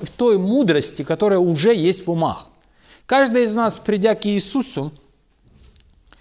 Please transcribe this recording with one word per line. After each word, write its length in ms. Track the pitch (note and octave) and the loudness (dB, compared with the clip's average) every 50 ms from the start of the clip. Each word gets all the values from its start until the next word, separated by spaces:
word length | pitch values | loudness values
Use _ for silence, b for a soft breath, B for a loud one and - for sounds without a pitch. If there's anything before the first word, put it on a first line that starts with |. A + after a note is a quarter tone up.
в 80 | F3+ - | -14 -12
той 300 | - - A#3+ A#3+ G#3+ F#3+ | -6 0 2 2 2 2
мудрости, 640 | F3+ F#3+ A3+ C#4+ C#4 E3+ D#3 D3 - - - - C#3+ | 2 0 2 2 2 2 2 2 0 -2 -6 -8 -6
которая 340 | - E3 D#3 G#3+ G#3 G3 | -6 -2 0 2 2 2
уже 380 | F#3 F3+ F3 E3 C#3+ D#3 A3+ A#3 | 2 2 2 0 2 2 2 2
есть 320 | F#3+ D#3 F3+ F#3 F#3 - | 2 2 0 -2 -2 -4
в 40 | F3 | -4
умах. 360 | E3+ E3 D#3+ - - - - - _ _ b b b b b b b b b | -4 -2 -2 -2 -4 -6 -14 -20 _ _ b b b b b b b b b
Каждый 380 | b B3 C4+ C#4 B3 A3+ B3 A#3+ | b 2 2 2 2 2 0 0
из 100 | A3+ G#3+ | 0 0
нас, 240 | A#3 A#3 G#3+ - | 0 0 -2 -2
придя 380 | - - - G#3+ G3+ F#3+ A3 G#3+ | -4 -4 -2 -2 2 2 0 0
к 100 | A3 - | 0 -2
Иисусу, 640 | G#3 G3+ G3+ - - - C4+ A#3+ - - C#3+ C3+ D3+ D3+ - _ _ _ _ _ _ _ _ _ _ _ _ - - _ _ _ _ _ _ _ _ b b | -2 -2 -2 -4 -4 -4 -4 -4 -4 -6 -8 -8 -8 -10 -16 _ _ _ _ _ _ _ _ _ _ _ _ -20 -20 _ _ _ _ _ _ _ _ b b